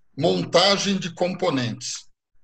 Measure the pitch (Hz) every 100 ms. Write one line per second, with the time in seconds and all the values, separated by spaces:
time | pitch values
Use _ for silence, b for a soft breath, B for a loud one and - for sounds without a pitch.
0 | _ - 165 185 127 170 196 196 202 190
1 | 175 - 180 - 180 135 117 196 - -
2 | - _ _ _